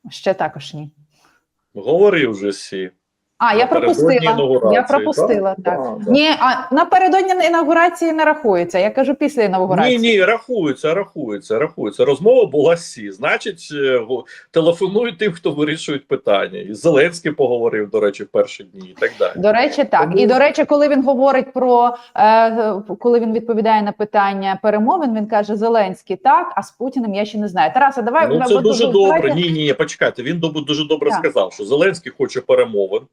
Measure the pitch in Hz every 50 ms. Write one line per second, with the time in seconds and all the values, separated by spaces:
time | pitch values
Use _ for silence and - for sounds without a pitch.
0 | _ - - - - 202 185 196 170 156 - 151 - - - 147 151 147 _ _
1 | _ _ _ _ _ _ _ _ _ _ _ _ _ _ _ 104 95 117 156 180
2 | 202 208 185 165 139 117 107 95 101 101 95 - - - 101 95 92 92 _ _
3 | _ _ _ _ _ _ _ _ 233 233 208 220 247 254 - - - - 339 -
4 | 151 165 - 247 - - - - - 127 131 127 113 107 104 - - - 277 285
5 | - 302 294 - - - 226 202 190 196 190 190 185 175 180 277 262 240 - 220
6 | 208 202 240 285 302 311 - - 247 262 240 247 - - 254 302 349 349 392 370
7 | 381 370 370 392 370 381 370 370 330 330 339 330 330 277 339 330 339 359 339 -
8 | 339 330 311 320 311 302 302 302 - 220 190 175 175 170 - 180 185 214 214 269
9 | 269 269 285 - 294 285 294 254 214 196 185 185 185 180 185 180 240 254 247 233
10 | 226 233 220 196 180 190 233 226 - - 247 220 165 147 131 - - 151 165 196
11 | 196 - _ 156 131 110 104 98 - - 110 117 147 170 - - - - - -
12 | 127 143 139 - 170 220 262 262 220 170 - 151 143 160 170 170 - - - 120
13 | 104 98 95 95 127 160 214 226 - 226 180 165 - - 151 143 139 131 127 123
14 | 110 110 131 117 - - - - - _ - 165 160 170 170 170 196 185 196 214
15 | 247 233 180 - 214 208 165 - _ 185 147 147 147 147 156 160 - - 147 131
16 | _ _ 139 - _ 113 101 98 95 90 95 95 95 95 107 104 - 170 156 135
17 | 151 175 170 - - 156 147 - 139 123 123 120 117 117 107 107 104 101 101 110
18 | 104 101 98 - 104 - - 107 101 - - - 104 90 _ 95 92 92 92 -
19 | - - - - 98 - - 180 180 208 214 233 262 285 - 294 277 - - 175
20 | 160 165 175 196 - 208 254 262 277 302 302 320 285 - 294 285 294 294 294 269
21 | 254 262 277 240 269 277 269 262 254 262 _ 254 254 254 240 240 240 240 240 -
22 | - - _ - 202 220 220 226 226 226 220 233 220 214 196 190 208 - - -
23 | - 240 240 240 233 220 220 226 226 233 226 220 214 220 220 214 208 202 208 -
24 | 214 208 - 214 196 196 196 196 190 190 190 196 - 214 208 214 214 247 359 370
25 | 302 247 220 214 208 214 233 208 208 208 214 202 220 233 233 226 202 190 185 -
26 | _ - 190 180 - 262 294 339 349 349 - 202 208 - _ _ 240 262 262 269
27 | 233 214 190 202 208 208 - 214 208 202 175 180 156 156 - 262 285 277 277 262
28 | 208 233 247 320 320 - 214 240 254 254 208 254 233 214 214 220 233 254 226 196
29 | 196 190 208 214 - - 147 165 175 170 160 156 151 147 139 - 156 147 - -
30 | 151 120 - - 117 139 170 170 165 160 151 156 143 143 147 147 156 147 156 147
31 | 147 147 202 180 165 143 - 120 95 90 - - 107 101 135 147 175 196 175 170
32 | _ 127 - - 135 123 - 127 - - 131 127 123 117 107 101 98 92 101 117
33 | 135 _